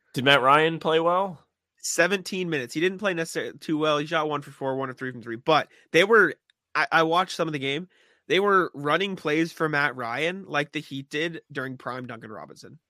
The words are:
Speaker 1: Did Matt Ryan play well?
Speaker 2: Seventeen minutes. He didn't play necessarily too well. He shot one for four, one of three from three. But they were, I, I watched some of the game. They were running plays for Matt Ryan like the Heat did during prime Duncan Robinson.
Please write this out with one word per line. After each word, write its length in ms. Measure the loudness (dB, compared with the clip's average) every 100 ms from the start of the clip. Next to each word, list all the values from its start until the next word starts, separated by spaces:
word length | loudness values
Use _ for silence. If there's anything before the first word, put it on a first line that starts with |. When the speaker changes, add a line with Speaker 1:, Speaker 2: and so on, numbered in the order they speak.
| _
Speaker 1:
Did 120 | 0 4
Matt 160 | 6
Ryan 380 | 8 6 4 0
play 200 | 0 2
well? 460 | 2 0 -2 -6 _ _ _ _
Speaker 2:
Seventeen 680 | -6 0 0 0 -4 -6 -4
minutes. 240 | -4 -4
He 80 | -2
didn't 160 | -2 -2
play 140 | -4
necessarily 440 | -4 -4 -6 -8 -10
too 200 | -4 0
well. 200 | 0 0
He 60 | 0
shot 220 | -2 -2
one 120 | -4
for 100 | -8
four, 240 | -8 -6 -4
one 140 | -6
of 80 | -8
three 140 | -10
from 100 | -10
three. 160 | -10 -6
But 320 | 2 2 2 _ _
they 120 | 4
were, 320 | 6 6 4 0 _ _ _ -2
I, 120 | 2
I 120 | 2
watched 320 | 4 2 -2 -4
some 120 | -4
of 60 |
the 60 | -4
game. 280 | -4 -6 -8 _ _ _ -2
They 120 | 0
were 280 | 4 4 2 -2
running 400 | -2 0 -2 -4
plays 360 | -2 0 -2
for 140 | -2 -2
Matt 260 | 0 0 -2
Ryan 480 | -6 -4 -4 -6 -6
like 260 | -4 -4
the 80 | -8
Heat 280 | -10 -14 -8
did 320 | -6 -6 -8 -12
during 260 | -10 -10 -10
prime 280 | -12 -12 -12
Duncan 260 | -16 -16
Robinson. 480 | -16 -18 -20 -20 -20